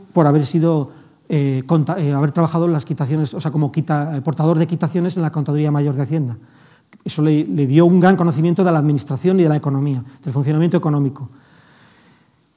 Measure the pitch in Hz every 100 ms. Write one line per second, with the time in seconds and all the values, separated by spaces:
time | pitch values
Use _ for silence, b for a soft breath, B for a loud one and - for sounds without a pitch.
0 | - 175 147 151 135 170 165 156 131 B
1 | B B - 151 139 131 131 165 143 -
2 | 143 139 151 170 165 165 175 156 - 143
3 | 135 156 143 151 151 151 147 165 151 147
4 | 147 143 147 147 156 165 165 165 165 185
5 | 175 180 156 151 147 147 151 147 143 135
6 | 131 160 127 110 b b b b b -
7 | - - 156 151 165 175 135 147 175 180
8 | 180 185 170 139 170 170 175 160 147 143
9 | - 131 180 190 160 151 147 135 143 131
10 | B B - 131 139 151 170 170 165 147
11 | 139 143 131 b b b b b b b
12 | b b b b _